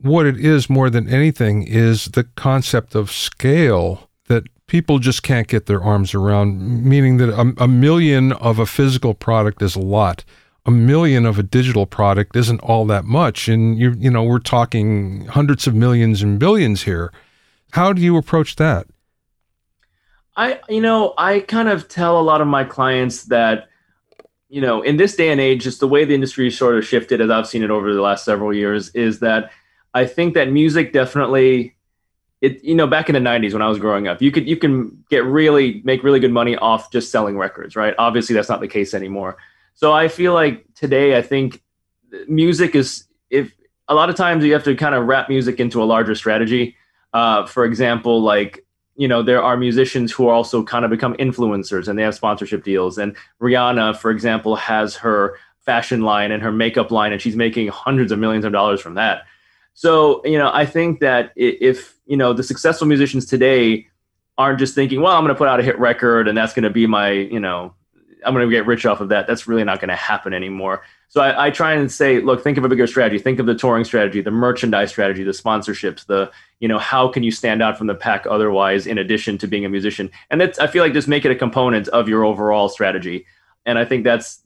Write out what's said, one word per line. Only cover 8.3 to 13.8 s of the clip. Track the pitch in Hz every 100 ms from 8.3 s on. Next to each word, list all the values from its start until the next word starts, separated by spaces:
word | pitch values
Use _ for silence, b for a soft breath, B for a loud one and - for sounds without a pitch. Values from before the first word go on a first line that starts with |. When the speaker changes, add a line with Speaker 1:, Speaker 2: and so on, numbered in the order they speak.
Speaker 1:
of | 131 117 110
a | 110
physical | - 139 127 123
product | 104 - 113 107 -
is | 101
a | 98
lot. | 95 104 98 87 - b b b
A | -
million | 120 117 151 165 131 117
of | 101
a |
digital | 101 131 127 113 98
product | - 101 98 104 120
isn't | 117 117
all | - 113 110
that | 101
much. | 101 127 160 - -
And, | 110 113
you, | 113